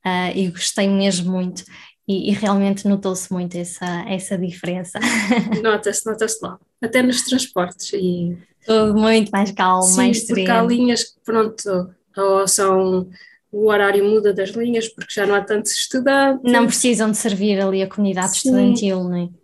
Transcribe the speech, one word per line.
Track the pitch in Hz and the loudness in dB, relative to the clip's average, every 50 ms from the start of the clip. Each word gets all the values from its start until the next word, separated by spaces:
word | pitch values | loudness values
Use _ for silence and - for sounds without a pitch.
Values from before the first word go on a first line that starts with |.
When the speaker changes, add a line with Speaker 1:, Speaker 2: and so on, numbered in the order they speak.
| _ | _
Speaker 1:
ah, | 185 185 180 180 180 | -2 -2 -2 -2 -2
e | - 190 190 180 | -2 -2 -2 -2
gostei | 170 - - - - - 202 196 | -4 -6 -8 -6 -2 0 0 2
mesmo | 196 196 196 196 185 180 175 180 | 2 2 2 2 0 0 -2 -2
muito | 185 185 180 180 180 - - - - - - - _ _ _ - | -2 -2 -4 -4 -8 -10 -16 -18 -20 -20 -20 -20 _ _ _ -4
e, | 196 185 - - | -4 -2 -2 -2
e | |
realmente | 202 202 220 196 202 196 196 196 196 196 - 202 | -2 0 0 0 2 2 2 0 0 0 0 0
notou-se | 202 196 196 190 185 185 - - | 0 0 0 -4 -4 -4 -6 -6
muito | 190 180 180 175 180 | -6 -6 -6 -6 -8
essa, | 175 175 175 - - 185 180 175 175 - - | -8 -10 -10 -10 -10 -8 -6 -6 -6 -6 -6
essa | 190 185 190 - 202 | -8 -8 -6 -6 -6
diferença. | 180 185 180 170 - - 180 175 180 185 - - 208 220 240 240 226 208 196 | -4 -4 -6 -8 -8 -6 -6 -6 -6 -8 -8 -8 -4 -2 -2 -2 -2 0 0
<laughs> | 240 233 175 220 226 - | 0 0 0 0 -4 -2
Speaker 2:
Nota-se, | - 440 415 440 - - - - - | 0 0 0 0 -2 -4 -4 -4 -4
nota-se | 226 214 - 220 208 - - | -6 -4 -4 -2 -4 -4 -6
logo. | 185 - - - _ _ _ _ | -8 -12 -12 -14 _ _ _ _
Até | 247 226 - 254 | -8 -2 0 2
nos | 247 254 240 - | 2 2 0 -2
transportes. | - - 254 254 - - _ 185 180 180 - - - - | -2 -2 -2 -2 -2 -2 _ -4 -4 -4 -6 -12 -10 -6
E | - 202 185 180 180 175 170 170 175 175 - _ _ _ _ | -4 -2 -2 -2 -2 -2 -4 -4 -6 -8 -14 _ _ _ _
Speaker 1:
Tudo | 214 220 220 214 214 202 214 | 0 2 2 2 2 2 2
muito | 214 220 220 220 208 208 | 4 4 4 4 2 2
mais | 208 196 202 196 | 0 0 0 0
calmo, | - - 190 185 185 185 185 | 0 0 2 2 4 4 2
Speaker 2:
Sim, | 185 - - | 2 2 4
Speaker 1:
mais | 247 240 233 - - | 4 2 2 0 -2
Speaker 2:
porque | - 240 196 | -2 -2 0
há | 185 | 2
Speaker 1:
sereno. | 185 240 226 226 240 | 2 2 2 2 2
Speaker 2:
linhas | 240 240 247 240 240 226 - | 2 2 4 2 2 0 -2
que, | - _ _ _ | -8 _ _ _
pronto, | - 226 226 214 214 - - - 208 190 180 180 180 - _ _ _ _ | -2 0 0 0 0 -4 -8 -6 -4 -2 -2 -4 -6 -12 _ _ _ _
ou | 196 196 196 196 196 196 190 | -2 0 2 2 2 2 2
são... | - - 196 190 190 185 190 190 185 185 185 185 - - - - _ _ _ _ | 2 2 2 4 4 4 2 2 0 0 -2 -4 -12 -20 -20 -20 _ _ _ _
o | - 208 214 214 | -4 0 2 4
horário | 208 202 202 196 196 202 202 | 4 4 4 4 4 2 4
muda | 202 214 220 208 208 | 4 2 4 4 2
das | 190 196 190 190 | 0 0 -4 -4
linhas | 220 233 233 240 233 226 226 - | -4 -4 -2 -2 -2 -2 -4 -6
porque | - - - - - | -10 -14 -14 -8 -4
já | 214 202 | -2 0
não | 196 202 | 2 2
há | 202 | 0
tantos | 196 202 220 208 214 - | 0 0 -2 -2 -2 -2
estudantes. | - - - - - 262 254 277 269 277 277 277 269 269 254 240 | -4 -4 -4 -2 -4 0 0 2 2 4 4 2 2 0 2 4
Speaker 1:
Não | 240 240 233 | 4 4 4
precisam | - - - - 247 240 190 220 214 | 4 2 2 2 2 2 2 2 0
de | 208 - | 0 0
servir | - 226 202 185 202 214 202 190 | -2 -2 -2 0 0 0 2 2
ali | 196 190 190 190 | 2 0 0 0
a | 190 190 | -2 -2
comunidade | - 208 208 196 185 180 185 185 | -2 -2 -2 0 0 0 -2 -2
Speaker 2:
Sim. | - - - 262 | -2 -2 0 2
Speaker 1:
estudantil, | 254 254 254 - - 233 214 196 190 185 180 | 4 4 4 4 4 2 2 0 0 0 -2
não | 180 175 | -2 -2
é? | 175 175 175 175 _ | -4 -4 -6 -10 _